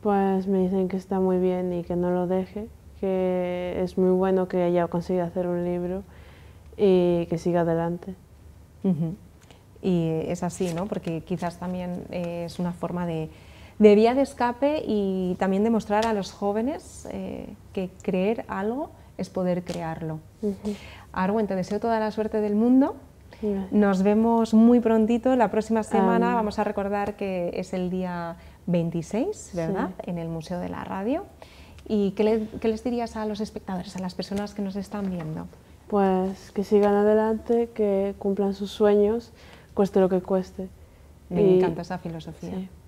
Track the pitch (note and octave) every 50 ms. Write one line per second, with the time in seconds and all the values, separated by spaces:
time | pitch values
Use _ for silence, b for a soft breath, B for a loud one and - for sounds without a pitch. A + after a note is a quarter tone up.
0 | - G#3+ G3+ G3 G3 G3 F#3+ F#3+ F#3 G3 G3 F#3+ F#3 F3+ F#3+ F#3+ F#3+ F3+ F#3+ F#3
1 | F#3 - G3 F#3+ F#3+ F#3 F#3 F3+ F3+ F#3 F#3 F3+ F3+ F3+ F3 F3 F3 - F3+ F3
2 | F3 F3+ F3+ F3+ F3+ F3 F#3 F#3+ F#3+ F#3 - G#3 G#3+ A#3 - - - - - -
3 | - F#3+ F#3+ F#3 F#3 F#3 F3+ F3+ F3+ F3+ F3+ F3+ F3+ F3+ - - F#3 F3 - -
4 | F#3 F#3 F#3 F#3 F#3+ F#3+ F#3+ F#3+ F3+ F3+ - F#3 F3 F3 F3 F3 E3+ E3+ - F3
5 | E3+ - F#3 F#3 F3 E3+ E3+ F#3 F3+ F3 F3 F3 F3 F3 F3 F3 F3 F3 F3+ F#3+
6 | G3 B B B B B B B B B B B B B - - G#3 G3 F#3 F3+
7 | F3+ F3 F3 E3+ E3+ E3 F3 E3 - F3+ E3+ F3 E3+ E3+ E3 E3 E3 E3+ F3 F3
8 | - - F#3 - - - - - - - - - - - - - - G3 F3+ C#3+
9 | E3+ D#3+ F3+ - - - - B B B B B B B - - - F#3+ F3+ E3+
10 | E3 D#3+ D#3+ D#3+ - - F3 F3 - F3 E3+ - F#3+ F3 E3 E3 F#3 G#3+ G#3 F#3
11 | - F3 E3 D#3+ D#3 - F#3 D#3+ F3+ F3 E3+ - F3 F3+ F#3 F3+ F3+ F3+ F3+ -
12 | - - - F3+ F3 E3+ E3+ E3+ E3+ E3 - - F3+ F3 F3 F3 - E3+ F3 F3
13 | F3 F3 E3 D#3+ D#3+ D#3 B B B B B B B B B B G#3 G#3+ G#3 G3+
14 | A3 A3+ B3 C4+ C#4 C4+ - - B3 A#3+ A#3+ A#3+ C#4 C#4+ D4+ D#4 - - G#3+ G#3
15 | G3+ F#3+ F#3+ F#3+ F#3 F3+ F#3+ - F#3+ F#3+ F#3+ F#3+ G#3 A3+ A3+ G#3+ G#3 - G3+ G#3+
16 | A3 A3+ A3 G#3 F#3 - - - G#3 G3+ G3+ G#3+ A3+ C4 D#4+ F#4 - - - -
17 | - - - G3 F#3+ F#3 - - - - - - - - - G3+ F#3 F#3 - -
18 | - - F3+ F#3 F#3 G3+ A#3 - - - G3 F#3+ G3 G#3+ A#3 C4+ D#4+ F4+ B B
19 | B B B - G3 F#3 - F#3+ F#3 F3+ F3+ F3+ F3 - E3+ F3 E3+ D#3+ D#3+ D3+
20 | E3 D#3+ D#3 D#3 - - - - - G#3 G3 F#3+ G3+ G#3 G#3 G3+ B B B B
21 | B B - - F#3 F#3+ G3+ A3+ G#3+ F#3+ G3 F#3 F3+ - G#3 - - A#3 A3+ A3+
22 | G#3+ G#3+ G3+ - A3 G#3+ - A3 G#3 G#3 G#3 G#3 A3+ B3 B3+ C4 C#4 E4 A#4 -
23 | - - - - - - - - G#3+ G#3 G3+ G3 F#3+ F#3 G3+ G#3 G#3 G3+ G3 F#3
24 | F#3+ G3+ G#3 G#3+ A3 A#3 A#3 A3+ A3+ A3 - A3 A3+ A#3 B3 A#3+ A#3 A3+ A3+ A3
25 | A3 G#3+ A#3+ A#3+ - C4 C4 B3+ A3+ F#3+ - A3 G#3+ - A3+ A3+ G#3+ - A3+ A3+
26 | G3 F#3+ F#3 F#3 F#3 F#3 A#3+ A#3 A3 G#3 G3 - G#3 G3+ G#3 G3+ G3 G3 G3+ G3+
27 | G3+ G3+ G#3 - G#3 G3 F#3+ F3+ F3 F3 - - F#3 - - F#3 F3+ F3+ F#3 F#3
28 | F#3 F3+ F3 F3 E3+ E3+ E3+ B B B B B B - F3+ F3 E3 E3+ - E3+
29 | D#3+ - - G#3 C#4 G4 G#4+ - - - - F3 E3 D#3+ G3 F#3+ - F#3 F#3 -
30 | - - F3+ E3+ E3 E3 E3 E3 D#3+ - F3+ F3 F3+ F3+ F3 - - F#3 F#3+ F#3+
31 | G3 A3 C#4 E4+ G4+ - - B B B B B B B B B B - A3 G#3
32 | G3+ G3 G3 - G#3 G#3+ A3 A3+ G#3+ G#3+ - - - A3+ A3 A3 - B3+ A#3+ A#3+
33 | A#3 A3+ - A3+ A3 G#3+ G#3+ G3+ A3 G#3 - G#3+ - - F#3+ F#3 F3+ G#3 - F#3
34 | F#3 F3+ F3+ - F3+ - G3 G3+ G#3 G#3 G#3 - G3+ G3 F#3+ G3+ F#3+ - - G#3
35 | G3+ F#3+ F#3 F3 D#3+ D#3 D#3 - F3+ F3+ - B B B B B - - - G3+
36 | G3 F#3+ F#3+ F#3 F#3 F#3+ G3 - - - - - G3 - G#3+ G3+ G3+ G#3 G3+ G3+
37 | G#3 G#3 G#3+ G#3+ G#3+ A3 A3 A3 - - A#3+ A#3 A#3 A#3 A#3 - G#3+ G3+ G3 G3
38 | G3 G3+ G3 G3 - G3+ G3 G3 G3+ G3 G3 G3 G#3 F#3+ - - A3 G#3 G#3 G#3
39 | G#3 G3+ A3 A#3+ A3+ - - B B B B B B B B - G3+ F#3 - G3+
40 | F#3+ F#3 F#3+ F#3 F3+ - F#3+ F#3+ F#3 - - - F#3+ F#3+ - b b b b b
41 | b b b - - - F3 F3 G#3 F#3+ F#3 F#3 F#3 F3+ E3 E3 E3+ - F#3 F3+
42 | - E3+ E3 E3 D#3 E3 D#3+ - - E3+ F#3 F#3 F#3+ F#3+ - - -